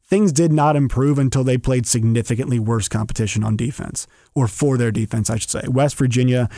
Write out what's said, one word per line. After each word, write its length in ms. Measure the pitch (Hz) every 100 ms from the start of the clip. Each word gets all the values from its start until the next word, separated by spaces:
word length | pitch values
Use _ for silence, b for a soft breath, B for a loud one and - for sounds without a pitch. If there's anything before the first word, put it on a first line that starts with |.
things 280 | - 196 202
did 180 | 139 170
not 240 | 151 147
improve 440 | 147 135 123 139 139
until 260 | 135 135
they 140 | 131 127
played 280 | - 127 113
significantly 720 | 117 113 117 113 117 135 120
worse 300 | 107 113 -
competition 560 | 107 107 - 107 107
on 100 | 107 107
defense, 480 | 117 - 50 - - b b
or 140 | 147 110
for 300 | - 147 127
their 120 | 117
defense, 380 | 107 107 117 107
I 80 | 113
should 140 | -
say. 180 | - -
West 280 | 127 143 -
Virginia 520 | 131 120 127 123 120